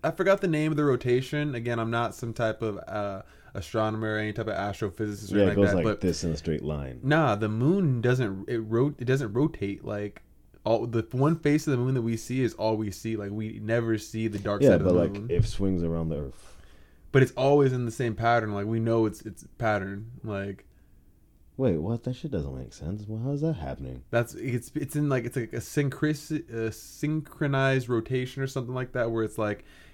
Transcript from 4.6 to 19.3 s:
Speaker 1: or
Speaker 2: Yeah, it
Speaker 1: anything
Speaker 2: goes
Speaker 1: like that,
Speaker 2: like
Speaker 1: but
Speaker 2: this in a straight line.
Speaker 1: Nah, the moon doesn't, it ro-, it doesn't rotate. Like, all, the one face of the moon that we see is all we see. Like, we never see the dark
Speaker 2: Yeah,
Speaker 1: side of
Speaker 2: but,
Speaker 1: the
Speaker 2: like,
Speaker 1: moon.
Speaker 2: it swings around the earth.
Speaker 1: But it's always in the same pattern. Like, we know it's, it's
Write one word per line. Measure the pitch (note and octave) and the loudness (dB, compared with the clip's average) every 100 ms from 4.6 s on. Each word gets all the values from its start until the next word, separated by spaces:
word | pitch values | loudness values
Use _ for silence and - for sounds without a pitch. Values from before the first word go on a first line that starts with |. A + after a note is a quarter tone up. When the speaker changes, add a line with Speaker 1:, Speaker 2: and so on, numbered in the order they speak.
| G2+ G2 G#2 - G#2+ G2+ G#2 | -4 -4 -6 -4 -4 -4 -2
Speaker 1:
or | G2+ | 4
Speaker 2:
Yeah, | |
it | G2 | 4
Speaker 1:
anything | G2+ | 6
Speaker 2:
goes | G2 | 4
Speaker 1:
like | |
that, | F#2 | 4
Speaker 2:
like | |
Speaker 1:
but | A2+ G#2 | 2 2
Speaker 2:
this | F#2 D#2+ | 0 0
in | F2 | -2
a | D#2 | -2
straight | - D#2 | -2 -2
line. | D2 D2+ C2+ B1+ | -2 -6 -8 -6
Speaker 1:
Nah, | C3 D3+ D3 G2+ | 0 2 4 2
the | G#2+ | 0
moon | A2 C3 G3 E3+ B2 | 0 2 2 2 2
doesn't, | A#2+ B2+ A#2 F#2+ G2 | 2 2 0 -4 -4
it | A#2 | -4
ro-, | A2 A2+ C#3+ C#3+ | 0 2 2 0
it | B2 | 0
doesn't | C3+ A#2+ | 0 0
rotate. | G#2+ - - G2+ G2 | 0 0 0 -6 -6
Like, | G#2+ G#2 G#2 - - - - - | -6 -6 -6 -10 -20 -20 -20 -8
all, | G#2+ A2+ A#2 | 0 0 2
the | A2+ A2+ | -2 -2
one | B2+ C#3 E3 | 2 4 4
face | D3 D3 D3+ | 2 2 2
of | |
the | B2+ | 0
moon | B2+ | 2
that | C3 | 0
we | A#2 A2+ | 0 -2
see | - B2+ | -2 0
is | B2 | 0
all | - A2 A2 | 0 0 0
we | G#2+ | -2
see. | F#2+ A2+ A2 | -6 -4 -4
Like, | G2+ | -4
we | G#2 G#2+ G#2+ | -6 -6 -6
never | G#2+ A2+ A#2 A2 | 0 0 2 0
see | - A2+ A2 | -2 -2 -2
the | G2+ | -2
dark | G2+ G#2 | -2 4
Speaker 2:
Yeah, | C3+ | 8
Speaker 1:
side | F2+ | 8
of | F#2+ | 6
Speaker 2:
but, | |
Speaker 1:
the | F2 | 6
Speaker 2:
like, | E2 | 4
Speaker 1:
moon. | G2+ A2+ | -2 -2
Speaker 2:
it | F2 G#2+ | 2 2
swings | - G2 F#2 | 2 2 2
around | E2+ E2 E2 | 0 0 -2
the | D2 | -4
earth. | C#2 - - - - - - - - | -6 -12 -20 -20 -20 -20 -20 -20 2
Speaker 1:
But | C#3 | 4
it's | B2+ | 4
always | - C3+ D3 C3+ | 4 4 6 6
in | B2+ A#2+ | 2 -4
the | |
same | A2+ B2 | -2 -4
pattern. | G#2+ A#2 A#2 A2 | 0 2 4 2
Like, | G2+ G2+ | -4 -2
we | A2+ | 0
know | A2+ A2+ A2 | 2 4 2
it's, | - | 0
it's | A2 | -14